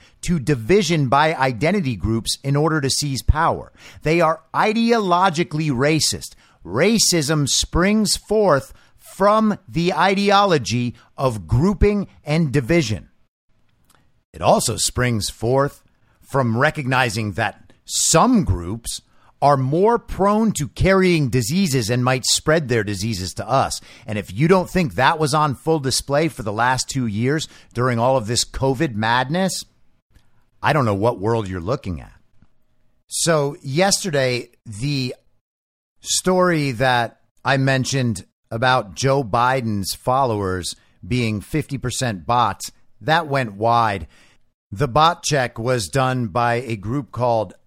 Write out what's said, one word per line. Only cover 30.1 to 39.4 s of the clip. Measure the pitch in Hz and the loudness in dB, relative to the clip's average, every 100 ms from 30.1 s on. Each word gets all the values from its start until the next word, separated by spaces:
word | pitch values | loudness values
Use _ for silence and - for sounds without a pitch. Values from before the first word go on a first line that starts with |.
| _ _ _ _ - | _ _ _ _ -4
I | 113 | 0
don't | 151 113 | 2 2
know | 98 | 2
what | 113 92 | 0 0
world | 107 117 95 | -2 -2 -2
you're | 92 | -6
looking | 87 139 95 73 | -4 -6 -6 -10
at. | 53 - _ - - _ _ _ _ _ _ | -12 -20 _ -20 -20 _ _ _ _ _ _
So | - 165 156 143 - | -4 0 0 0 -6
yesterday, | 135 147 196 - 196 143 127 120 - _ 117 | -6 0 0 0 -2 -2 0 -2 -8 _ -16
the | 101 143 139 127 - _ _ _ _ _ _ _ _ | -8 -4 -4 -4 -8 _ _ _ _ _ _ _ _
story | - - 185 185 180 160 139 | -6 -2 0 2 2 2 -2
that | 110 131 120 113 _ _ _ 127 | 0 2 2 -2 _ _ _ 0
I | 135 | 2
mentioned | 135 131 117 135 120 104 - _ - | 2 0 0 -2 -2 -4 -10 _ -12
about | 113 127 127 104 82 | -2 2 2 0 -4
Joe | 131 139 | 0 0
Biden's | 113 120 | 0 0